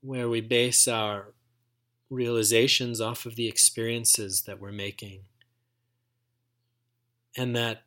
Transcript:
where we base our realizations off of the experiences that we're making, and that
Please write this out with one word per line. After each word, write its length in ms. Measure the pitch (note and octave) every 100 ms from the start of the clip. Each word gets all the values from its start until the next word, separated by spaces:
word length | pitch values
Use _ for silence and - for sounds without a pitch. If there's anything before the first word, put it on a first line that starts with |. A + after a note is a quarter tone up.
where 280 | C3 C3 A#2+
we 100 | A#2
base 460 | A2+ A#2+ B2 A#2+ -
our 460 | A2+ G#2+ G#2 G2+ _ _ _ _ _ _ _ _
realizations 920 | B2+ A#2+ A#2 G#2+ A2+ C3 - B2 A2+
off 240 | A2+ A#2 A#2+
of 100 | A2+
the 120 | A2+
experiences 960 | - - - A2+ A#2 A2+ - G2+ F#2+
that 160 | - F#2+
we're 120 | G2
making, 500 | G2+ G2+ G2 G#2 F#2+ F#2+ _ _ _ _ _ _ _ _ _ _ _ _ _ _ _ _ _ _ _ _ -
and 200 | B2+ A#2+
that 280 | A#2 A2